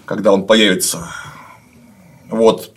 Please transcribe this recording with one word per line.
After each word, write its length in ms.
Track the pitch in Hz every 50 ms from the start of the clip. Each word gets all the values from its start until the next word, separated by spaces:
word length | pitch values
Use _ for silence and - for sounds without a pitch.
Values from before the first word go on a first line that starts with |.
| -
когда 280 | - - 101 98 104 98
он 120 | 98 92
появится. 640 | - 110 110 107 101 92 - - - - 87 82 - - - - - - - - - - - _ _ _ - - - - _ _ - - - - -
Вот, 460 | 113 113 113 113 - - - - -